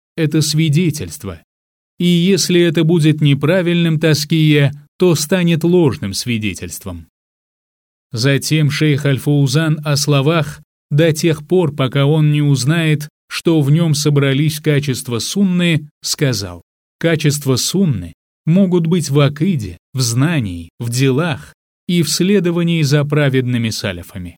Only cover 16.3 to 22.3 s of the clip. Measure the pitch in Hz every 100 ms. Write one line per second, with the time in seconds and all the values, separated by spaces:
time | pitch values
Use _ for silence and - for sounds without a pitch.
16.3 | 107 95 87 _ _ _ - 165 160 151
17.3 | 147 131 123 - 180 180 107 85 - _
18.3 | _ - 180 190 175 165 180 139 143 139
19.3 | 143 180 156 98 85 _ 127 120 117 151
20.3 | 156 101 87 85 - 120 120 135 127 170
21.3 | 151 - _ _ _ - 175 156 - 180